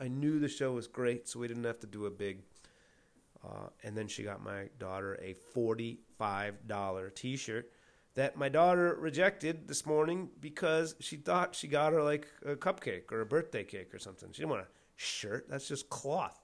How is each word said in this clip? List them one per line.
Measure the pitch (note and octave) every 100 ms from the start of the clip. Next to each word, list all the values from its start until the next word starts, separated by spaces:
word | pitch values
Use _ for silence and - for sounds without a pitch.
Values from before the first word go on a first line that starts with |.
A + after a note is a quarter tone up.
I | C3
knew | C3 D3 D#3
the | D3
show | - C3+
was | B2 A#2
great, | - B2 A#2+ -
so | A#2+
we | A#2+
didn't | A#2
have | A#2 A2
to | G#2
do | G#2+ G#2
a |
big, | F#2+ G2+ F#2+ - - - _ _ _ _ _ _ -
uh, | - G2+ G2+ -
and | G#2+ G#2+
then | G#2
she | G#2+
got | G#2 G2
my | G2+ G2 G2 -
daughter | F#2+ F#2+ G2 G2
a | F#2+ F#2 -
forty-five | B2+ A#2 A2+ A#2 A#2 - - G#2+ G2 G#2 G2+ A2
dollar | G2+ G2 F#2+ F#2+
t-shirt | - B2+ C3 - A2 - - _ _ _
that | - C3+ C#3+
my | C3+
daughter | D3 F3 F3+ F3 -
rejected | D#3 C#3+ F#3+ G3 D#3 E3 D3
this | C#3+ D3+
morning | D3+ D#3 F3 F#3 -
because | D#3 D3 E3+ D#3+ E3 -
she | - D3+
thought | D3 F3+ F3+
she | - D3
got | C#3+ D3+
her, | D#3+
like, | D3 D3 - -
a | C#3 D3
cupcake | F#3 - - F2+ -
or | A2
a | G#2+
birthday | D3 E3 A2
cake | F#2+ G2 F2+
or | G2
something. | G2 F#2 F#2+
She | F#2
didn't | D#3
want | A2+
a | F#2+ _ _ -
shirt. | - - G#2 A#2 -
That's | C#3 -
just | - -
cloth. | - C#3 D#3 A#2+ -